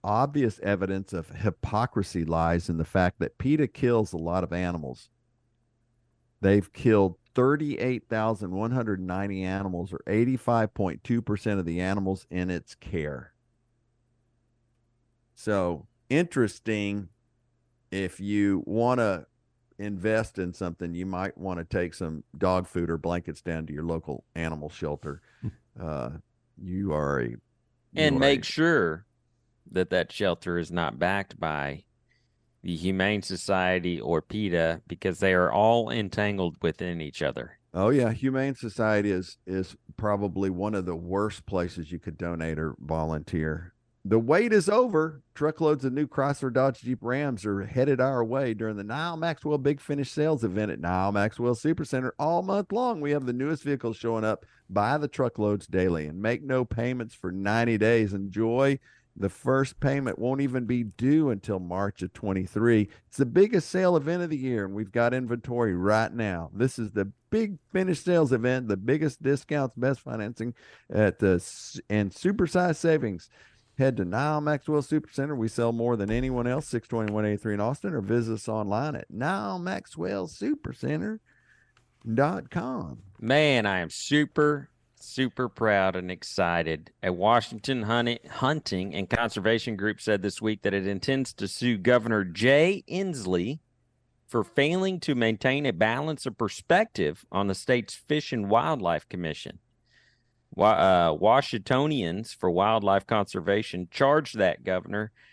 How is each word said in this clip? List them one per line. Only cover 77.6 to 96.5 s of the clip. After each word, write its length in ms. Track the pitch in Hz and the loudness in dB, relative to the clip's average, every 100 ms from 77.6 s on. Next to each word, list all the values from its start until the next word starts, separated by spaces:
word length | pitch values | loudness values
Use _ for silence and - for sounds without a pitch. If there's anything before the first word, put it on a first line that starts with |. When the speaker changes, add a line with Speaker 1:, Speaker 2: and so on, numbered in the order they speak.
Speaker 1:
Austin, 340 | 107 143 196 | -2 -2 -4
or 80 | 147 | -4
visit 320 | 98 120 113 | 0 0 0
us 140 | 107 - | -4 -4
online 480 | 110 101 104 151 147 | -4 -2 -2 -2 -6
at 140 | - | -10
nile 480 | 104 143 196 202 185 | -6 -4 -2 -4 -6
maxwell 680 | 175 196 - 160 180 202 180 | -6 -8 -8 -8 -6 -4 -6
supercenter 920 | - 220 294 - 127 127 151 208 220 _ _ _ _ _ _ _ _ 113 | -6 -4 -4 -6 -8 -4 -4 -4 -8 _ _ _ _ _ _ _ _ -4
dot 380 | 113 143 190 123 | 0 2 0 -6
com. 480 | 170 247 254 90 - - - | -6 -4 -6 -8 -12 -18 -10
Speaker 3:
Man, 460 | 113 143 151 127 101 | 2 4 6 4 2
I 120 | 95 | 0
am 100 | 82 | -4
super, 800 | - - 147 147 - 147 147 - _ _ _ | -8 0 2 2 2 2 2 -6 _ _ _
super 500 | - - 131 - 123 | -16 -2 -2 0 -6
proud 460 | - 110 101 95 | 0 4 6 4
and 160 | 90 90 | 0 -6
excited. 800 | 92 - - 87 85 80 78 - _ | -8 -8 0 2 2 0 -4 -8 _
A 80 | 95 | -4
Washington 720 | 90 104 120 - 110 131 131 | 0 4 4 2 -8 -4 -4
hunti-, 420 | 107 117 120 117 - | 0 0 0 -2 -8
hunting 640 | - 131 156 - 92 95 85 | -2 0 0 -2 -4 -4 -6
and 120 | 95 | -2
conservation 680 | 113 117 107 98 113 - 101 | 0 0 0 0 0 0 -4
group 240 | 104 104 | -4 -4
said 220 | - 104 | 0 0
this 200 | 98 - | 0 -2
week 200 | 110 107 | -4 -2
that 120 | 104 | 0
it 120 | 98 95 | 0 -2
intends 440 | 98 - 135 131 | -4 -2 -2 -2
to 120 | - 98 | -6 -8
sue 320 | - 123 107 | -2 0 2
Governor 460 | 90 123 113 107 | 4 4 4 0
Jay 580 | 92 82 120 143 170 196 - | 0 0 4 6 4 0 -4
Inslee 720 | 175 196 139 92 90 98 156 _ _ _ _ _ _ _ | -6 -4 -4 -2 0 0 -6 _ _ _ _ _ _ _
for 160 | 120 | -4
failing 560 | 101 - 143 180 190 180 | -2 0 2 2 0 -4
to 140 | - | -2
maintain 520 | 127 113 107 131 139 139 | 0 2 2 0 0 -2
a 60 | |
balance 540 | 85 110 123 156 147 131 | 0 0 0 -4 -6 -8
of 100 | - | -4
perspective 840 | 110 | -4